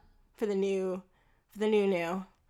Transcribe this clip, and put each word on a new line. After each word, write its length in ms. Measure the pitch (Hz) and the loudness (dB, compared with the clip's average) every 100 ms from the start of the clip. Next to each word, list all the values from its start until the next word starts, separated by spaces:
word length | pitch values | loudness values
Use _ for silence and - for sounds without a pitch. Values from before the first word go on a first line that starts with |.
| - _ _ - | -20 _ _ -6
For 80 | 208 | -2
the 100 | 196 | 0
new, 460 | 196 190 190 185 - _ _ _ _ | 0 -2 -2 -6 -10 _ _ _ _
for 80 | 202 | -4
the 80 | 214 | 2
new, 160 | 214 196 | 4 4
new. 380 | 175 170 185 185 _ | 0 -2 -6 -8 _